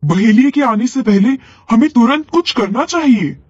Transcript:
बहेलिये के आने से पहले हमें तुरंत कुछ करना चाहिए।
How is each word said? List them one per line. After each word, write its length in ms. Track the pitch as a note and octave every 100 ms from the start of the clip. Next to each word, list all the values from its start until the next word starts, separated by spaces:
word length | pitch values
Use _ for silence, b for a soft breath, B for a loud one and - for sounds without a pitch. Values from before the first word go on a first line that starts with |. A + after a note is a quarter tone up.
| D3
बहेलिये 460 | E3 A3 G#3+ C4+
के 100 | C#4+
आने 260 | C4+ G#3+ B3
से 140 | C4+
पहले 280 | A3+ G3+ G3+ C4+ b b b
हमें 180 | A3+ D4+
तुरंत 400 | B3 A#3 D4 D#4
कुछ 220 | E4 E4+
करना 340 | - G3+ G#3 D#4+
चाहिए। 520 | F4 D4+ A3+ D#3 C#3